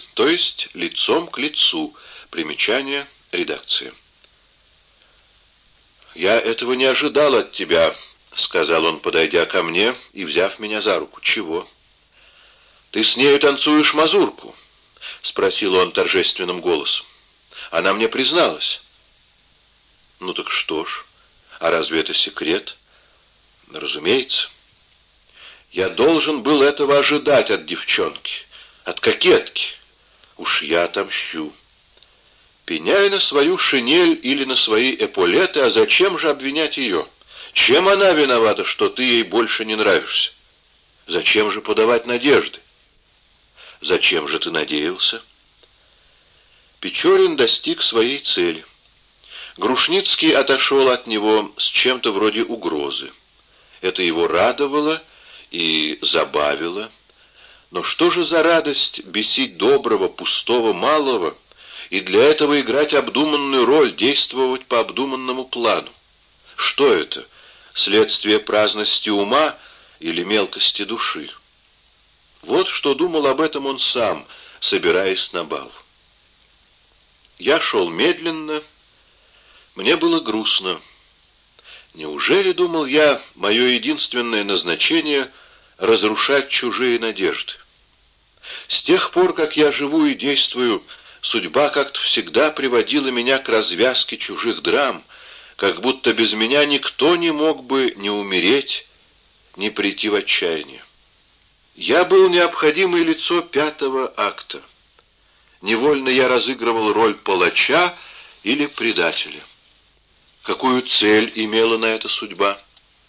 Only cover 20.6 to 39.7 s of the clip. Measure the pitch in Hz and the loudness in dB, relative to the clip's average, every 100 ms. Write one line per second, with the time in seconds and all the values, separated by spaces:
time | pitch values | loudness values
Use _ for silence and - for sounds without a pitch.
20.6 | - 78 76 - - _ _ _ _ - | -4 -6 -6 -10 -14 _ _ _ _ -4
21.6 | 82 82 78 80 78 80 78 - 80 98 | 0 0 0 -2 -2 -2 -4 -4 -4 -4
22.6 | - - _ _ _ _ _ _ _ _ | -6 -18 _ _ _ _ _ _ _ _
23.6 | _ 78 76 76 82 131 123 - - - | _ -12 -10 -6 0 0 0 -4 -6 -10
24.6 | _ _ _ _ _ _ _ - - - | _ _ _ _ _ _ _ -20 -20 -20
25.6 | _ - 95 95 143 160 143 147 135 147 | _ -4 -2 2 4 4 0 -2 2 4
26.6 | 143 143 139 143 139 147 135 131 110 95 | 4 2 2 4 4 0 2 2 2 -2
27.6 | - 85 - - 82 - - - - - | -4 -8 -4 -2 -2 -4 -10 -12 -14 -20
28.6 | - _ - - 113 - 185 101 - - | -20 _ -12 -4 -2 2 4 2 2 -6
29.6 | - - _ _ _ _ - - 90 - | -8 -10 _ _ _ _ -20 -10 -4 -4
30.6 | 76 85 87 101 95 - - 82 76 - | 0 0 0 -2 -6 -8 -8 -8 -10 -12
31.6 | _ _ _ _ _ _ _ _ _ _ | _ _ _ _ _ _ _ _ _ _
32.6 | - 78 90 196 202 196 - 143 151 185 | -8 -4 0 2 2 2 0 2 2 2
33.6 | - 135 120 170 170 160 123 143 131 127 | 0 0 2 4 4 2 -2 -2 0 0
34.6 | 113 107 131 110 104 98 87 131 185 147 | 2 2 0 0 -2 0 2 4 2 2
35.6 | 127 - - - 190 165 156 139 135 151 | 2 4 4 4 2 0 -2 -2 -2 -2
36.6 | 156 - 123 82 - _ - - - - | -2 -2 -2 -2 -4 _ -20 -20 -6 0
37.6 | - 147 190 196 196 156 139 120 110 101 | 4 4 6 4 4 4 4 4 4 2
38.6 | 92 - 101 - 127 117 95 107 107 - | -2 -2 -2 0 2 2 2 0 0 -2
39.6 | 110 | -4